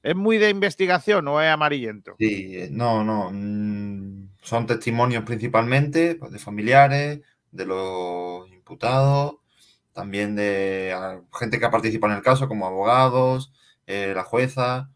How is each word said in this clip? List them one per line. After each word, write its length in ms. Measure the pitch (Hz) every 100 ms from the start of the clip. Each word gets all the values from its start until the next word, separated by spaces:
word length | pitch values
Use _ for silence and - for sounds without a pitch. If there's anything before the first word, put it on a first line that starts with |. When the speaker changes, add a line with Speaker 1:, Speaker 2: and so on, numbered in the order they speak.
Speaker 1:
¿Es 140 | - 180
muy 220 | 208 220
de 100 | 208
investigación 760 | 202 196 - 185 180 - 208 143
o 120 | 147
es 120 | 160
amarillento? 640 | 156 151 143 113 107 - 92
Speaker 2:
Sí, 400 | 110 101 95 92
eh, 120 | 90
no, 320 | 98 120 113
no, 260 | 107 107 92
mm, 960 | 101 104 104 104 104 101 98 98 98 98 _
son 240 | - 117 113
testimonios 580 | 113 - 117 120 117
principalmente, 920 | 107 117 117 110 117 135 147 151 170 165
pues, 160 | -
de 80 | 104
familiares, 800 | - 104 107 135 139 143 143 147 _ _ _
de 140 | 92 92
los 840 | 92 95 92 90 87 90 90 92
imputados, 840 | 92 _ 95 117 131 139 139 147 - _ _ _ _ _
también 420 | - 98 98 104 104
de, 580 | 104 98 95 95 92 92
ah, 260 | 95 92 _ -
gente 220 | 113 113
que 60 | 117
ha 60 |
participado 400 | 113 110 110 107
en 40 | 104
el 60 |
caso, 240 | 127 135 131
como 180 | 107 92
abogados, 880 | 95 104 127 131 127 127 131 131 _ _ _ -
eh, 280 | 98 98 95
la 80 |
jueza. 680 | 92 117 127 131 123 127 135